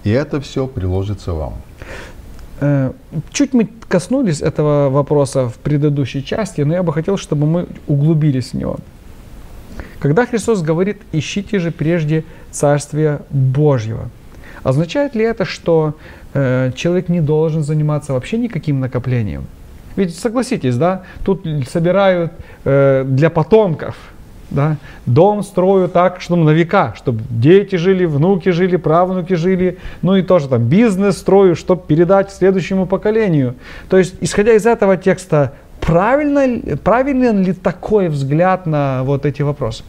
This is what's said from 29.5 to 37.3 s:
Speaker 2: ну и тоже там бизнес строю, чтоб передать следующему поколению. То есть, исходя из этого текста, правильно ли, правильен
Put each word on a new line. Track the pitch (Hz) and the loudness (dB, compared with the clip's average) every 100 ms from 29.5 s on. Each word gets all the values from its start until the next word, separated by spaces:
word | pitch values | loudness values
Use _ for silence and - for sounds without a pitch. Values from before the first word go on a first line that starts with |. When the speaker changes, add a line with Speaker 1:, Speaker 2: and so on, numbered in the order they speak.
| 190 185 180 - - | 2 0 -2 -14 -4
Speaker 2:
ну | 165 196 | 0 2
и | |
тоже | 165 180 135 | 4 2 2
там | 123 | 0
бизнес | 117 175 240 185 202 180 | 2 4 4 2 0 0
строю, | - 190 196 160 | 0 4 4 2
чтоб | - 180 - | 0 -2 2
передать | 151 175 196 196 | 2 4 2 0
следующему | - 185 190 156 190 185 | 0 2 2 -2 -2 -2
поколению. | 190 208 220 214 156 127 - - - - | -2 0 0 2 2 0 -4 -16 -18 0
То | 185 | 2
есть, | 175 - | 2 -2
исходя | 170 - 208 | -4 0 4
из | 220 214 | 4 4
этого | 226 196 185 | 2 2 2
текста, | 190 180 - 151 135 - - - | 2 0 0 0 0 -4 -20 -6
правильно | - 165 208 277 294 285 269 | 0 2 2 2 2 2 2
ли, | 240 - 147 | 0 -4 -4
правильен | - 226 269 262 247 | 2 2 2 2 2